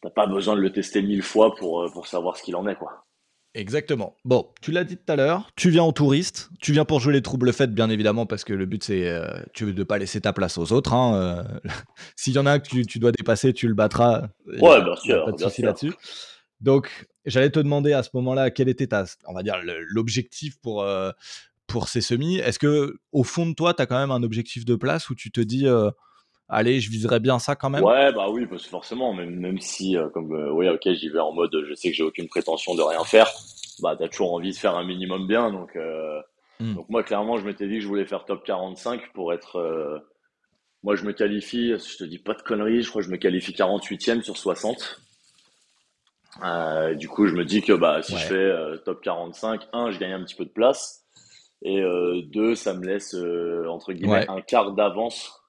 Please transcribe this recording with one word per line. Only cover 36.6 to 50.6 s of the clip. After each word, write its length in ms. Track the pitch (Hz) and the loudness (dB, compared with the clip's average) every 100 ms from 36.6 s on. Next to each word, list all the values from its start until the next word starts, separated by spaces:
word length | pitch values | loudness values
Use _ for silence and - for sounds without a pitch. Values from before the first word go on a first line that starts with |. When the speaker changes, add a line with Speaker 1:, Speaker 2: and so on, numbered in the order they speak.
| 113 | -8
Speaker 1:
donc 160 | 98 80 | -8 -4
moi, 140 | 113 | -4
clairement, 340 | 104 104 107 117 | -2 -2 -2 -4
je 80 | 101 | -4
m'étais 220 | 98 101 | -6 -6
dit 80 | 110 | -4
que 60 | |
je 60 | 101 | -4
voulais 180 | 101 95 | -4 -4
faire 180 | 98 - | -6 -6
top 180 | 95 | -8
quarante-cinq 720 | - 95 95 92 - 120 - | -4 -6 -6 -8 -8 -8 -10
pour 180 | - 85 | -8 -4
être, 260 | 85 - 90 | -4 -6 -6
euh, 400 | 82 80 76 76 _ _ _ _ _ _ _ _ | -4 -4 -6 -8 _ _ _ _ _ _ _ _
moi, 140 | 101 104 | -2 -2
je 100 | 104 | -2
me 80 | |
qualifie, 600 | 101 104 104 - 120 120 107 | -2 0 0 -4 -2 0 -2
si 120 | - | -4
je 40 | - | -14
te 40 | |
dis 140 | 87 87 | -14 -12
pas 160 | - | -8
de 80 | 107 | -8
conneries, 400 | - 110 107 117 | -4 -2 2 2
je 80 | 113 | 0
crois 120 | 107 | -4
que 20 | 90 | -6
je 40 | |
me 60 | 92 | 0
qualifie 360 | 95 92 - | 0 0 -4
quarante-huitième 680 | 95 95 98 - 98 - 117 | 0 0 0 -4 -6 0 -2
sur 120 | 110 98 | -2 -6
soixante. 640 | 98 87 107 123 - - _ _ _ _ _ _ _ _ _ _ _ _ _ - | -4 -2 -4 -6 -10 -14 _ _ _ _ _ _ _ _ _ _ _ _ _ -10
Euh, 500 | 92 85 82 78 80 78 | -4 -2 -2 0 -2 -2
du 120 | 80 | -6
coup, 180 | - 104 | 2 2
je 80 | 85 | 2
me 80 | |
dis 180 | 80 104 | 0 0
que, 120 | 98 | 4
bah, 280 | 92 82 78 | 4 6 2
si 120 | 82 | -2
je 40 | 92 | -6
Speaker 2:
Ouais. 40 | 80 | -2
Speaker 1:
fais, 40 | 95 | 2
euh, 420 | 95 87 78 78 | 2 2 -2 -8
top 240 | - - | -8 -6
quarante-cinq, 680 | - 85 87 85 110 110 - | -6 -6 -8 -8 -6 -6 -8
un, 180 | 120 117 | -6 -4
je 80 | 95 | -4
gagne 140 | 92 | -6
un 100 | 95 | -6
petit 120 | 90 - | -10 -10
peu 100 | 85 | -10
de 40 | |
place, 520 | - | 2